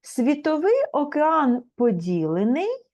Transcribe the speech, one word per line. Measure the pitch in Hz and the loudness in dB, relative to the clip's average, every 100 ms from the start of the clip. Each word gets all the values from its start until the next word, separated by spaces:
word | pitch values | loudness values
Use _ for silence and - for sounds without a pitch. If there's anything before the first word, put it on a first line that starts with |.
Світовий | - - 240 294 311 311 370 508 554 | -8 -2 0 0 0 0 2 2 0
океан | - 294 294 302 320 269 247 - - | -2 -2 0 2 2 2 0 -4 0
поділений. | 240 180 170 175 156 170 208 277 403 523 _ | 0 0 -2 -2 0 0 0 0 -2 -6 _